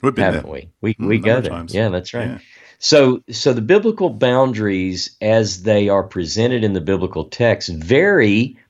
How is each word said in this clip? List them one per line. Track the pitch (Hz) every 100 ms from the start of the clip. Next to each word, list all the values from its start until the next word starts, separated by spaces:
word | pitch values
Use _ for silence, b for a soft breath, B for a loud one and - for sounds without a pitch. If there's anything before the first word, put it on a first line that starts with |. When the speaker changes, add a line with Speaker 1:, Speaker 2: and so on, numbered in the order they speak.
Speaker 1:
We've | 135
been | -
Speaker 2:
haven't | 95 82
Speaker 1:
there. | -
Speaker 2:
we? | 71 - -
We, | 107
Speaker 1:
Mm, | 107 104
Speaker 2:
we | 113
go | 110
Speaker 1:
number | 123
of |
Speaker 2:
there. | 98
Speaker 1:
times. | 85 82
Speaker 2:
Yeah, | 92 110
that's | 90 -
right. | 120 120
Speaker 1:
Yeah. | 117 b b b b
Speaker 2:
So, | - 147 131 127 -
so | 113 143
the | 120
biblical | 110 202 220 220 180
boundaries, | 110 127 127 131 107 104 95 92 90 - -
as | 107 113 104 92
they | 101 104 101
are | 98
presented | 95 95 80 110 120 123
in | 107
the | 95
biblical | 78 95 92 80
text, | 80 - 120 98 -
vary | 80 80 135 196 190 107 104 131 B